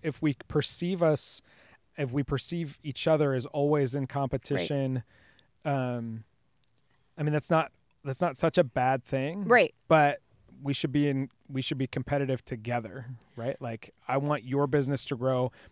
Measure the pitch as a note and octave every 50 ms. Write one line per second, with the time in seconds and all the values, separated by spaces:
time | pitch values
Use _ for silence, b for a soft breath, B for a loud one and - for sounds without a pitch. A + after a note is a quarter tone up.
0 | - E3 C#3+ - - D3+ C#3 - - - - D3+ C#3 - - - E3+ F3 F#3+ F3
1 | E3+ D#3+ D3+ C3+ - - - - b b b b b b b b _ _ _ -
2 | C#3+ B2+ A#2+ D3 C3+ - D3 B2+ - - F3 E3+ E3 C#3+ C#3+ - - D#3 B2+ -
3 | - E3 D#3+ D3 D3+ C#3+ C3+ B2+ A#2 - - D3+ C#3+ D3 D3+ D3 C#3 B2 A#2 C#3+
4 | C3+ B2+ - C#3+ C#3 B2 - C3 - - C#3+ C#3 F3 D#3+ D3+ C#3 C3+ C3 C3 B2+
5 | A2+ b b b b b b b b b b _ - D3+ C#3 C3+ B2+ B2+ B2 A#2+
6 | A#2 A#2 A2+ A2+ A2 - _ _ _ _ _ _ _ _ _ _ _ _ _ _
7 | _ _ _ - D3+ D3+ D3 D3+ - - E3+ D#3+ D#3 - - _ _ _ _ _
8 | - C#3+ C3 - F3+ E3+ C#3 - - E3 - - E3 B2 - C3+ B2 C3 C3+ C3
9 | - - - C3 C3 C#3+ E3+ G3+ G3+ E3+ B3 A#3+ F#3 - - _ _ - E3 D#3
10 | D3 C#3+ C#3+ - - _ _ _ _ _ - - C3+ C#3 C#3 - - D3+ B2+ D3
11 | D3 D3 C#3 C3+ C3+ C3+ - _ _ - C#3 C3 C3 - - B2+ C3+ B2+ - -
12 | B2+ - C#3+ C#3+ C#3 C3 C3 A#2+ - - C3+ A2+ G#2+ A#2 A#2+ A#2+ A2 G#2 F2+ C3
13 | A#2 A#2+ C3 A2+ - _ _ A#2+ A2+ B2+ C#3+ - C#3 A#2+ A2+ A2 - - - _
14 | _ - B2+ C#3 C#3 D3 D3 C#3 G2+ B2+ B2+ C#3 C#3+ C#3 B2+ D3 C#3 B2+ C#3+ C3+
15 | - - C#3+ A2+ B2 C3 C3 B2+ B2+ B2 B B B B